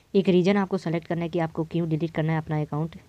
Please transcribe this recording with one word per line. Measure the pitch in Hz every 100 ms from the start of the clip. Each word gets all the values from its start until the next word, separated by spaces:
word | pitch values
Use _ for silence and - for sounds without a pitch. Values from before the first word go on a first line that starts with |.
| _
एक | 196 185
रीज़न | 180 180 202
आपको | 190 185
select | 165 165 -
करना | 165
है | 165
कि | 170
आपको | 160 -
क्यों | 160 170 170
delete | 156 160
करना | 165 156
है | 160
अपना | 156 151
account। | 151 147 160 -